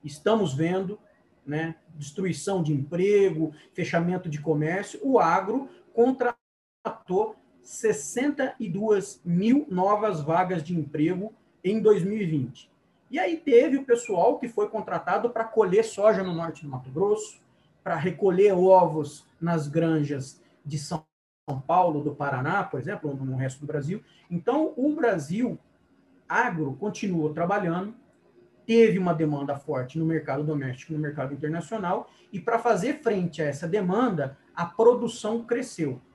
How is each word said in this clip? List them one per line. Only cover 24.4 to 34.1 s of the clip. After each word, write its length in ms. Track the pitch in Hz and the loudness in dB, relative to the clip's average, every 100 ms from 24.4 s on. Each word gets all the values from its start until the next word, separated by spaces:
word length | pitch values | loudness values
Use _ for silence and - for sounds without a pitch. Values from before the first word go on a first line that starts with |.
| - 277 311 - | 0 0 0 0
o 180 | 285 | -2
Brasil 640 | 311 240 190 139 196 240 160 _ _ _ _ _ _ _ | 2 0 0 -4 -2 -2 -4 _ _ _ _ _ _ _
agro 480 | 208 240 170 143 131 | 0 0 -2 -4 -4
continuou 560 | 208 - 202 170 151 | -8 -4 -4 -2 -2
trabalhando, 600 | 151 170 202 175 170 202 - _ _ _ _ _ _ | -2 0 0 0 -4 -6 -12 _ _ _ _ _ _
teve 340 | - 233 220 180 | 2 6 6 6
uma 160 | 180 | 0
demanda 420 | 160 156 143 139 - | 2 0 0 -4 -6
forte 420 | - 135 127 160 | -4 -4 -4 -2
no 60 | |
mercado 400 | 160 160 - 139 | 0 0 -2 -4
doméstico 480 | 151 147 131 127 - | -2 -4 -4 -10 -8
e 40 | 151 | -6
no 60 | |
mercado 320 | 151 147 139 | -6 -6 -8
internacional, 760 | 139 151 170 156 226 180 240 - _ _ | -6 -4 -6 -6 -6 -2 -4 -6 _ _
e 60 | 190 | -8
pra 200 | - 233 | -2 0
fazer 420 | 240 202 226 294 | 2 2 2 -2
frente 400 | 233 202 170 - | 0 0 -2 -2
a 40 | 151 | -4
essa 200 | 135 170 | -4 -2
demanda, 720 | 208 180 202 254 | -2 0 2 0